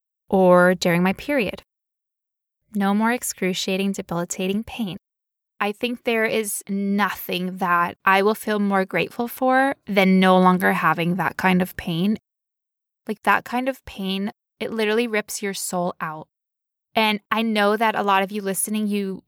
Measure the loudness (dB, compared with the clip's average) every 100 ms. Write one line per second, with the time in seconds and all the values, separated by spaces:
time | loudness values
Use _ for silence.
0 | _ _ -2 4 6 8 6 4 0 2
1 | 0 -2 -2 -2 -2 -6 -16 _ _ _
2 | _ _ _ _ _ _ _ -2 0 2
3 | 0 -2 -4 -6 -4 -4 -2 -2 -2 -4
4 | -6 -6 -4 -4 -4 -4 -6 -8 -8 -8
5 | _ _ _ _ _ -6 -6 -4 -6 -4
6 | -2 0 0 0 -4 -6 -6 -4 0 0
7 | 0 -2 -6 -6 -6 -4 0 0 0 -2
8 | 2 4 4 0 -2 -2 0 0 0 -2
9 | -4 -4 -8 -4 0 2 2 -2 -4 2
10 | 4 6 6 6 6 4 2 2 2 0
11 | 0 -2 -2 0 2 2 0 -4 -6 -2
12 | -2 -2 _ _ _ _ _ _ _ _
13 | -10 -4 0 0 0 -4 -4 -6 -10 -8
14 | -6 -4 -6 -10 _ -12 -8 -2 0 0
15 | 0 -2 -4 -6 -6 -6 -6 -4 -4 -4
16 | -10 -12 -16 _ _ _ _ _ _ -2
17 | 0 0 -4 -2 -2 0 2 2 0 0
18 | 0 0 0 -4 -6 -4 -4 -4 -2 -2
19 | -4 -8